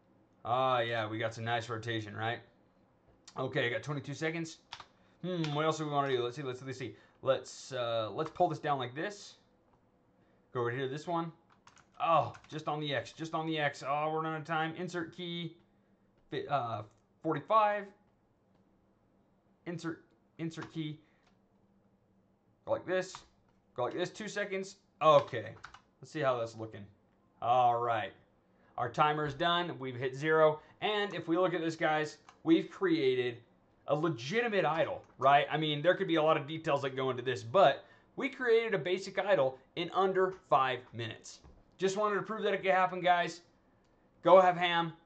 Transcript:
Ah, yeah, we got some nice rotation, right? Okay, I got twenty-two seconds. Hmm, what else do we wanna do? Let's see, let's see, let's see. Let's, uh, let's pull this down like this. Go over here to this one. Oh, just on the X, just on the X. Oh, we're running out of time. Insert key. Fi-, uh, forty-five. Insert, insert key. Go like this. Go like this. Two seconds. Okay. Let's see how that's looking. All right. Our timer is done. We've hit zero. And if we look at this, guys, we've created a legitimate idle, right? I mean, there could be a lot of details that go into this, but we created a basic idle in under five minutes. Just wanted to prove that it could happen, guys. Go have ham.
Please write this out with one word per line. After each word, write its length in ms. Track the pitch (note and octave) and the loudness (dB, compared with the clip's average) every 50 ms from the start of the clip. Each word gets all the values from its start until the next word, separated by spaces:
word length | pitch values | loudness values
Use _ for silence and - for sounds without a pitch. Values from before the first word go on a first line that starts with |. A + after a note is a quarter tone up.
| _ _ _ _ _ _ _ _ - | _ _ _ _ _ _ _ _ -4
Ah, 380 | A2+ A#2+ C3 C3 C3 B2+ A#2+ | -2 0 2 2 2 2 2
yeah, 260 | A#2 A#2 A#2 A#2 G#2+ | 0 0 -2 -2 -4
we 100 | G#2 G#2+ | -4 -4
got 160 | A2+ A#2 A2 - | -4 -4 -6 -6
some 120 | A#2 A2+ | -6 -4
nice 240 | A#2 A#2+ A#2+ A2+ B2 | -2 -2 -2 -4 -6
rotation, 440 | A2+ G#2+ G#2+ A#2+ A2+ A2 G#2+ G#2 G#2 | -8 -8 -6 -4 -6 -6 -6 -8 -8
right? 260 | G#2 A2 A#2 A#2+ A2+ - - _ _ _ _ _ _ _ _ _ _ _ _ _ _ _ - - - | -6 -4 -4 -4 -6 -10 -18 _ _ _ _ _ _ _ _ _ _ _ _ _ _ _ -16 -8 -8
Okay, 280 | C3 B2+ C3 C#3+ B2 | -6 -4 -2 -2 -2
I 20 | A#2+ | -2
got 140 | A#2+ A2 A2 | -2 -4 -6
twenty-two 300 | C#3+ D3+ C#3 A2+ C#3+ C#3 | -6 -8 -8 -8 -10 -8
seconds. 440 | - D#3+ D#3+ E3 E3 E3 D#3+ - - _ _ - - - - _ _ _ _ _ _ | -6 -4 -4 -4 -4 -6 -8 -10 -16 _ _ -20 -20 -20 -20 _ _ _ _ _ _
Hmm, 220 | - F3+ F3+ E3+ D#3 D3 C#3+ | -8 -6 -4 -2 -2 -2 0
what 100 | D3 D#3 | 0 0
else 140 | D#3+ D#3 | 0 0
do 80 | D#3 D#3 | -2 -4
we 60 | D3 | -2
wanna 180 | C#3+ C#3+ C#3 C3+ | 0 0 0 2
do? 120 | B2+ A#2+ | 0 0
Let's 140 | A#2+ A#2+ A#2+ | 0 -2 -4
see, 80 | D3+ C#3+ | -6 -8
let's 160 | B2+ B2 - | -8 -8 -8
see, 60 | C3+ | -10
let's 120 | C3+ B2+ | -12 -10
see. 180 | - C3 A2 - - - _ _ _ | -8 -10 -10 -12 -14 -20 _ _ _
Let's, 500 | - C3 B2+ - - - - - - - | 0 0 0 0 -2 -8 -16 -18 -14 -10
uh, 380 | C3+ B2 A#2+ A#2 A#2 A2+ A2 G#2 G2 | -6 -4 -4 -2 -2 -2 -2 -2 -4
let's 160 | C#3 D#3 - | -6 -6 -6
pull 200 | - - F3+ E3+ | 0 0 0 0
this 100 | D3 - | 0 -2
down 180 | - D3 C#3+ | -2 -2 -2
like 160 | C3+ B2 A#2+ B2+ | -2 -2 -6 -6
this. 420 | D3 F3+ G#3 G3+ - - - - - _ _ _ _ _ _ _ _ _ _ _ _ _ _ _ _ _ _ _ _ _ _ - | -6 -8 -8 -8 -10 -16 -20 -20 -20 _ _ _ _ _ _ _ _ _ _ _ _ _ _ _ _ _ _ _ _ _ _ -4
Go 60 | B2 | -4
over 120 | A#2 A#2 | -2 -2
here 100 | A#2+ C3+ | -2 -4
to 80 | C3+ C3 | -4 -6
this 180 | C#3 D3+ - | -6 -8 -6
one. 240 | F3 E3+ E3 E3 E3 - _ _ _ _ _ _ - _ - _ _ _ - - | -4 -4 -4 -4 -6 -10 _ _ _ _ _ _ -20 _ -20 _ _ _ -4 0
Oh, 300 | E3 E3 D3 A#2+ G#2+ - - - - | 2 4 4 2 0 -6 -12 -16 -14
just 180 | C#3 D3+ - | -12 -8 -6
on 140 | E3 D3+ D3+ | -6 -4 -4
the 120 | D3+ D3 C3+ | -4 -2 -4
X, 200 | A#2 A2 - - | -4 -4 -6 -10
just 200 | - D#3+ D#3 E3+ | -12 -10 -6 -4
on 140 | D#3+ D#3+ | -4 -4
the 100 | D#3+ D#3+ | -2 -2
X. 240 | D#3 D3 C#3+ C#3+ - D3 | -2 -2 -2 -4 -4 -4
Oh, 220 | C3 C#3+ D3 D#3 D#3 | -4 -2 -2 -2 -2
we're 60 | D#3+ | -2
running 160 | D#3+ D#3+ D#3+ D#3+ | -2 -4 -4 -6
out 80 | D#3 | -6
of 40 | C#3+ | -6
time. 280 | E3 E3 D#3 D#3+ D#3+ D#3+ | -4 -2 -2 -2 -2 -4
Insert 400 | - F3+ E3 F3 F3 E3+ D#3+ - | -8 -8 -8 -6 -8 -8 -8 -10
key. 400 | F3+ F3+ E3+ E3+ E3+ E3+ D#3+ - - _ _ _ _ _ _ _ _ _ _ _ _ _ _ | -10 -10 -8 -8 -8 -8 -10 -12 -16 _ _ _ _ _ _ _ _ _ _ _ _ _ _
Fi-, 160 | D3+ C3 - | -8 -8 -4
uh, 340 | - D3 C3+ A#2+ A2+ A2 G#2+ G#2+ - _ _ _ _ _ _ | -2 -2 -2 -2 -4 -6 -8 -10 -12 _ _ _ _ _ _
forty-five. 640 | - D#3+ D#3 D3 - - G#3+ A3 G#3+ G#3 G#3 G#3 G3 G3 - _ _ _ _ _ _ _ _ _ _ _ _ _ _ _ _ _ _ _ _ _ _ _ _ _ _ _ _ _ _ _ _ _ _ | -4 -2 -2 -2 0 2 4 4 4 4 0 -2 -6 -10 -16 _ _ _ _ _ _ _ _ _ _ _ _ _ _ _ _ _ _ _ _ _ _ _ _ _ _ _ _ _ _ _ _ _ _
Insert, 360 | E3 F3 D#3+ E3 E3 - - - _ _ _ _ _ _ | -12 -10 -8 -8 -8 -10 -10 -14 _ _ _ _ _ _
insert 320 | - E3 D#3+ - D#3 - - - | -10 -8 -8 -8 -10 -14 -10 -8
key. 260 | D#3+ D#3 D3+ D3 - _ _ _ _ _ _ _ _ _ _ _ _ _ _ _ _ _ _ _ _ _ _ _ _ _ _ _ _ _ _ _ _ _ | -8 -6 -6 -8 -12 _ _ _ _ _ _ _ _ _ _ _ _ _ _ _ _ _ _ _ _ _ _ _ _ _ _ _ _ _ _ _ _ _
Go 60 | - | -4
like 140 | A2+ - A2+ | -4 -4 -2
this. 280 | D3+ F#3 F#3 F3+ - - - - _ _ _ _ _ _ _ _ _ _ | -4 -4 -4 -4 -6 -10 -18 -20 _ _ _ _ _ _ _ _ _ _
Go 80 | B2 B2 | -6 -6
like 100 | - D#3+ | -6 -4
this. 160 | E3 F3+ F3 | -4 -6 -6
Two 200 | - - G#3+ G3 | -6 -10 -10 -8
seconds. 480 | - G#3 G3+ F#3+ F#3+ F#3+ F#3+ - - - _ _ _ _ | -6 -6 -6 -4 -6 -6 -8 -10 -14 -20 _ _ _ _
Okay. 480 | D3 D#3 D3 C#3 C#3+ - B2 A2+ G#2 A2 A2 - - - - - _ _ _ _ | 6 8 8 8 6 4 -4 -8 -8 -10 -14 -16 -18 -20 -20 -20 _ _ _ _
Let's 100 | C3+ - | -20 -10
see 120 | - D#3 | -6 -2
how 160 | C#3 C3 B2 | 0 0 0
that's 180 | A#2+ A2+ A2+ A2+ | 0 -2 -6 -6
looking. 300 | A2 A2+ A2 - G#2 G2+ G2 _ _ _ _ _ _ _ _ _ _ | -10 -12 -12 -12 -16 -18 -20 _ _ _ _ _ _ _ _ _ _
All 360 | - A#2+ B2 B2+ B2 A#2+ A#2+ | 0 2 4 6 6 6 4
right. 360 | A#2 A#2+ A#2+ A2+ G#2+ G2+ - - - _ _ _ _ _ _ _ _ _ _ _ | 4 2 0 0 0 -2 -4 -8 -14 _ _ _ _ _ _ _ _ _ _ _
Our 120 | - B2+ A#2+ | -6 -6 -4
timer 360 | - E3 D3+ D3+ D3+ D3+ D3+ | 2 2 2 2 2 0 -2
is 80 | D3 B2+ | -4 -4
done. 440 | C3+ E3+ E3+ F3 F3 F3 E3 B2+ C3 | -2 0 0 0 0 -2 -4 -6 -8
We've 180 | C3 C3 A#2+ | -8 -8 -6
hit 180 | A#2 C3+ C3 C3 | -4 -4 -4 -4
zero. 460 | C#3 D3+ D#3+ D#3+ D#3+ D#3 D#3 D3+ D#3 - - - _ | -2 0 2 6 6 6 6 6 2 -6 -16 -10 _
And 340 | E3+ G3+ G#3+ G#3 G3+ G3 F3+ | -4 -2 -2 -2 -2 -2 -4
if 140 | E3 - | -6 -2
we 100 | E3 E3 | 0 2
look 160 | F3+ F#3 F3 E3+ | 2 2 2 0
at 60 | E3+ | 0
this, 160 | D#3+ E3 D#3+ | -2 -4 -2
guys, 440 | - E3 D#3 D#3 D#3 D3+ D3+ - - _ - - _ - | 0 0 0 0 0 -2 -4 -8 -14 _ -20 -20 _ 4
we've 260 | D#3 E3 F#3+ F3 - | 4 4 4 4 -2
created 680 | - - G3 F3 E3 D3 C3+ C3 B2+ B2+ B2 B2 A#2 - - _ _ _ _ _ _ _ _ | -4 -2 0 0 2 2 2 2 2 2 0 -2 -4 -6 -14 _ _ _ _ _ _ _ _
a 60 | - C#3+ | -2 0
legitimate 680 | D3+ E3 E3+ C#3+ A2+ B2 C#3 G3+ A#3 A#3+ A3+ G#3 F#3+ D#3 | 0 2 0 -2 -4 -6 -2 0 0 0 2 2 2 2
idle, 400 | D3 D#3+ E3 C#3 A2 F2+ D#2+ - - - | 2 2 0 0 -2 -2 -6 -10 -16 -6
right? 280 | - B2 C3+ C#3+ D3 C#3+ - | 2 6 8 8 8 6 4
I 60 | C#3+ | 0
mean, 240 | D#3 D#3+ D3+ D3 D3 | 0 0 0 -2 2
there 120 | D3+ F3 F3+ | 2 2 2
could 140 | F#3 F#3+ | 2 2
be 80 | F#3 E3 | 2 2
a 80 | D#3+ D3+ | 4 4
lot 140 | D#3 D#3+ | 4 4
of 100 | D3+ C3+ | 2 0
details 360 | C#3 D#3+ D3+ - D#3+ C#3+ C3+ C#3+ | -4 -8 -6 -2 0 0 0 0
that 120 | C3+ B2+ | -2 -2
go 140 | C3 C3 C3 | -2 -2 -2
into 120 | B2 B2+ | -2 -2
this, 220 | A#2+ C3 A#2+ G#2+ A2 | -2 -4 -4 -4 -6
but 400 | A#2 C3 G3 F3+ C#3 - - - - - - _ _ _ | 0 4 6 6 6 6 2 -4 -16 -20 -20 _ _ _
we 140 | - B3+ C4 | -6 -6 -6
created 440 | - - B3+ A#3 A3+ A#3 A#3 A3+ G3 | -4 -2 2 4 4 4 4 2 -2
a 60 | E3 | -2
basic 400 | C#3 F3 F#3 F#3 F#3+ G3 F#3+ G3 | 0 0 -2 -2 -4 -4 -4 -2
idle 380 | F#3+ G#3 G3 D#3 C3+ C3 C3 - - _ _ | 2 4 4 4 4 2 0 -4 -12 _ _
in 160 | D#3+ F3 E3+ - | -8 -6 -2 0
under 400 | F3+ G3 F#3+ F#3 F#3 F#3+ F#3 F#3 - - _ | 2 2 2 4 2 2 2 0 -6 0 _
five 300 | D3+ C3+ C3 C3 B2+ A#2+ - - - | 2 4 4 2 0 -4 -8 -12 -10
minutes. 460 | A2+ A2+ A2 - - - - - - - - - - _ _ _ | -8 -8 -8 -8 -12 -16 -20 -20 -20 -20 -20 -20 -20 _ _ _
Just 200 | - F3+ F#3+ F#3+ | -4 -2 -2 0
wanted 180 | G#3 G#3+ G#3+ G3+ | 0 0 0 0
to 60 | F#3 | -2
prove 220 | - - A3 G#3+ G3+ | -2 -4 -6 -2 0
that 100 | G#3 G3 | 0 0
it 80 | - | 0
could 100 | F3+ F#3+ | 2 2
happen, 300 | F3+ F#3 F#3 E3+ F#3 F#3 | 4 4 2 2 0 0
guys. 400 | E3 F3+ F3 F3 F3 E3+ E3 - - _ _ _ _ _ _ _ _ _ _ _ _ _ _ _ - | 4 4 4 4 2 -2 -6 -10 -16 _ _ _ _ _ _ _ _ _ _ _ _ _ _ _ 6
Go 160 | E3+ F3+ F#3+ | 10 10 10
have 160 | F#3 F3+ F3 | 10 8 4
ham. 380 | E3+ F3+ F3 E3+ E3+ E3+ D#3+ D#3 - _ | 2 2 2 2 2 0 0 -6 -10 _